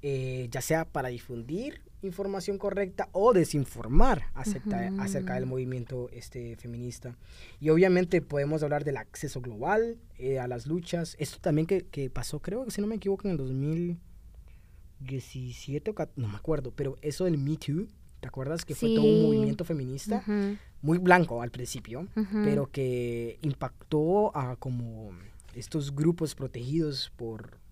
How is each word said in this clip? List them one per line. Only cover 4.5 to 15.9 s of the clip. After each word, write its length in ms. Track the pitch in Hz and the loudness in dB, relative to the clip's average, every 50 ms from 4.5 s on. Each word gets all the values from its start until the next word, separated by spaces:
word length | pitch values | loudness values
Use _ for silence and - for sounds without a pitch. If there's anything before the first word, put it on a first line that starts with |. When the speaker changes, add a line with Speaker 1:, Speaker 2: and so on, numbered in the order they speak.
| 202 - - 214 202 - 185 190 190 | -2 -2 -2 -2 -2 -2 -2 -2 -2
Speaker 2:
Ujú. 80 | 196 | -2
Speaker 1:
acerca 320 | 196 196 - 139 127 - 127 | -2 -2 -2 -2 -2 -2 -2
del 120 | 127 127 | -2 -2
movimiento, 640 | 127 127 131 127 123 127 127 120 - 135 123 123 123 - | -2 -2 -4 -4 -4 -4 -6 -6 -6 -6 -6 -6 -8 -10
este, 420 | 123 113 - - 131 120 117 113 | -14 -16 -12 -12 -10 -10 -10 -12
feminista. 640 | 110 - 120 120 117 120 123 120 - - 123 120 - - - - - - - - - | -12 -12 -10 -10 -8 -8 -8 -10 -10 -12 -14 -14 -14 -18 -20 -18 -18 -18 -18 -16 -4
Y 120 | 143 151 | 4 4
obviamente 500 | 156 165 185 190 180 180 185 175 180 175 | 8 8 8 8 8 6 4 6 4 2
podemos 420 | 139 - 147 143 143 143 156 156 156 | 2 2 -2 0 0 2 0 0 0
hablar 220 | 147 151 147 147 | 0 0 0 0
del 100 | 147 139 | -2 -4
acceso 460 | 117 110 - - - - 143 - 135 | -4 -6 -10 -10 -8 -8 -6 -6 -6
global, 560 | 120 123 113 104 123 156 202 220 226 233 233 233 - - - - | -8 -8 -8 -4 0 2 2 4 2 0 -2 -10 -14 -20 -16 -8
eh, 220 | 131 131 135 131 | -4 -2 -2 -2
a 80 | 123 123 | -2 -4
las 180 | 123 120 117 | -6 -6 -4
luchas. 520 | 139 160 180 170 - - 170 170 160 - - | -4 -4 -4 -4 -2 -4 -4 -4 -4 -6 -8
Esto 200 | 147 - - - | -8 -8 -8 -4
también 260 | - 147 147 151 160 165 | 0 2 2 2 2 2
que, 140 | 196 185 175 - | 0 -2 -2 -4
que 220 | - - 139 127 | -8 -6 -6 -4
pasó, 300 | - - - - - - | -4 -6 -6 -4 -6 -6
creo 220 | - - 185 240 269 | -6 -4 -4 -4 -4
que 80 | 233 | -4
si 80 | - - | -4 -4
no 80 | 208 208 | -2 -2
me 80 | 226 | -2
equivoco, 320 | 208 - 196 196 190 - 202 | -2 0 -2 -2 0 0 -2
en 40 | |
el 60 | 180 151 | -2 0
dos 140 | 135 131 | -2 -2
mil 480 | 131 131 139 147 160 165 175 175 175 170 - - - - - - - - - - - - - - - - - - - - | -2 0 0 0 0 0 0 -2 -4 -6 -8 -18 -20 -20 -20 -20 -20 -20 -20 -20 -20 -20 -20 -20 -20 -20 -20 -20 -16 -14
diecisiete 920 | 139 127 135 131 120 - - 135 127 123 120 - - - 135 147 - 220 | -10 -8 -8 -8 -8 -8 -10 -10 -10 -10 -10 -12 -10 -6 -6 -4 -4 -4